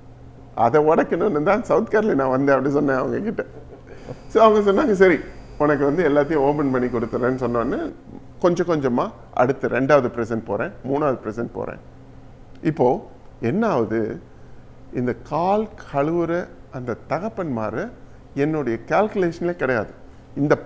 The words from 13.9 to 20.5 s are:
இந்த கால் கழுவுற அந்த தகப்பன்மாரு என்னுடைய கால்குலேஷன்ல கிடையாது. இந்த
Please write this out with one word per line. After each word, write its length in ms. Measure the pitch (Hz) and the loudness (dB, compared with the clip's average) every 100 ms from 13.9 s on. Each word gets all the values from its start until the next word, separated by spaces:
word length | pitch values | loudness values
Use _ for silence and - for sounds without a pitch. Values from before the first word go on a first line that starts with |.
| 110 107 143 - - - - - - - | -2 -4 -6 -14 -20 -20 -20 -20 -20 -10
இந்த 220 | - 123 117 - | -4 -4 -4 -6
கால் 380 | 147 180 208 214 - - | -2 0 0 -2 -8 -6
கழுவுற 540 | 143 147 170 170 170 - - - | -2 0 0 0 -4 -6 -14 -16
அந்த 240 | 131 123 107 - | -10 -8 -8 -4
தகப்பன்மாரு 800 | 143 214 214 170 117 107 117 220 - - - - 139 | -4 -4 -6 -4 -4 -4 -4 -8 -12 -20 -20 -10 -2
என்னுடைய 420 | 147 156 123 113 - | 0 0 -2 -4 0
கால்குலேஷன்ல 640 | 165 214 214 175 165 175 | 0 2 0 -2 -2 -4
கிடையாது. 380 | 175 135 120 92 - - - - - | -2 0 0 -2 -10 -20 -20 -12 -2
இந்த 220 | 147 | 2